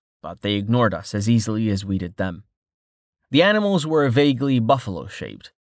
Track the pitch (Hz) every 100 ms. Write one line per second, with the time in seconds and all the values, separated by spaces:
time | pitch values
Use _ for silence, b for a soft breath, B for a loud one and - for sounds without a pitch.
0 | _ _ 80 90 104 101 101 123 110 82
1 | - 104 107 117 104 107 110 98 98 95
2 | 87 - 92 87 - _ _ _ _ _
3 | _ _ _ 143 190 214 202 185 156 156
4 | 139 120 147 123 139 131 113 120 107 85
5 | 80 - 55 50 - _